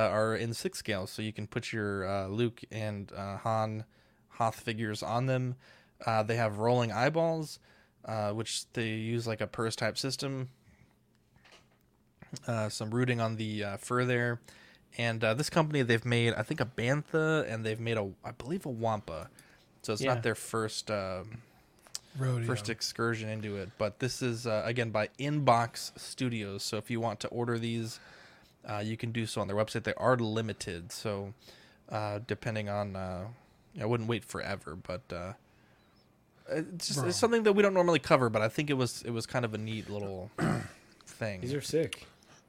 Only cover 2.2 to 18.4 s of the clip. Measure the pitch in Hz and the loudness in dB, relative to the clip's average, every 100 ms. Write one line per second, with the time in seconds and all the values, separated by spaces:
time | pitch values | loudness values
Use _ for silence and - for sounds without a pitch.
2.2 | 95 107 120 - - 113 107 101 101 - | -2 0 0 0 -10 -6 -4 -6 -8 -8
3.2 | 98 98 113 110 110 110 110 _ _ _ | -8 -4 -2 0 0 -4 -10 _ _ _
4.2 | _ - 113 - - 110 110 104 - 117 | _ -2 -2 0 -6 -4 -2 -4 -2 0
5.2 | 131 127 127 127 - - _ - - 110 | 2 0 0 -6 -12 -20 _ -6 0 2
6.2 | 107 117 113 104 113 123 117 104 135 160 | 2 2 2 2 4 4 4 2 2 4
7.2 | 165 160 151 - - - _ _ - 110 | 0 0 -4 -10 -20 -20 _ _ -4 0
8.2 | 104 107 110 - - 123 113 110 113 117 | 0 0 -2 -4 -4 -4 -2 -2 -2 -2
9.2 | 113 110 104 - 113 - 110 - 135 127 | 0 -2 -2 -2 -2 0 -2 0 -4 -2
10.2 | 139 135 131 - - - - _ _ _ | -4 -4 -6 -10 -20 -20 -20 _ _ _
11.2 | _ _ - - _ _ _ _ _ - | _ _ -20 -20 _ _ _ _ _ -20
12.2 | - 135 - 113 107 - 107 117 123 120 | -16 -10 -4 -2 -2 -4 -2 0 2 2
13.2 | 113 110 110 107 101 98 - 123 127 123 | 0 0 -4 -2 -4 -6 0 2 4 4
14.2 | 120 120 - - - - _ - 117 113 | 2 0 -8 -20 -20 -20 _ -2 0 4
15.2 | 113 117 151 170 156 147 120 113 123 120 | 2 4 2 2 4 4 4 4 4 4
16.2 | 117 110 110 156 117 - 117 147 - 160 | 4 2 0 -2 -2 0 0 0 0 0
17.2 | 156 156 - 110 110 110 113 110 98 92 | 2 2 0 -2 -2 -2 0 0 0 -6
18.2 | - 117 | -12 -10